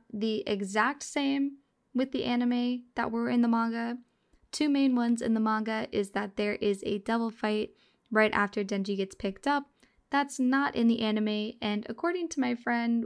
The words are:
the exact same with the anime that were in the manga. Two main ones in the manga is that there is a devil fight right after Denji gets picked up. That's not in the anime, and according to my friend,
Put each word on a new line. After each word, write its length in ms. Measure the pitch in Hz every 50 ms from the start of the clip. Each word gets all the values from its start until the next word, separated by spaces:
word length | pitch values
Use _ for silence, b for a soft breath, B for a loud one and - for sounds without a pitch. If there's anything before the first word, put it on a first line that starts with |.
| _ - -
the 340 | 208 220 226 214 214 -
exact 560 | - 202 196 202 190 196 214 220 262 285 - -
same 540 | - - 285 277 277 277 277 277 277 277 - _ _ _ _ _ _ -
with 200 | 247 269 269 269
the 100 | 262 -
anime 600 | 247 240 240 247 240 247 240 240 247 247 247 - _ -
that 160 | 240 233 233
were 180 | 220 233 233 240
in 120 | 240 240
the 80 | 240 233
manga. 480 | 233 226 226 226 226 233 233 233 240 247 - _ _ _ _ _ _ _ _ _ -
Two 160 | - 302 294
main 260 | 277 277 277 262 247
ones 260 | 247 233 233 240 226
in 120 | - 226 220
the 80 | 220
manga 480 | 220 220 220 220 220 226 220 220 220 -
is 200 | - 202 202 196
that 260 | - 196 208 196 -
there 180 | - 208 208 202
is 260 | - - 208 202 196 -
a 140 | - 208 202
devil 300 | 196 - 226 233 233 226
fight 420 | 226 - - 214 214 214 220 - - b b b b b b b
right 220 | 220 220 214 214
after 320 | - - 202 196 - 214 202
Denji 320 | 196 208 196 190 208 202
gets 200 | 190 190 190 -
picked 320 | - - 196 190 - -
up. 180 | 277 285 285 285 - _ b b b b b b -
That's 280 | - 277 285 277 - -
not 380 | 254 254 262 277 277 - -
in 100 | - 233
the 140 | 233 226 -
anime, 540 | 226 214 214 214 214 214 214 214 214 226 - -
and 240 | - 208 208 208 - -
according 400 | 226 - - 339 349 359 339 320
to 100 | - 285
my 160 | 254 247 240
friend, 480 | 240 - 240 240 233 233 233 233 233 220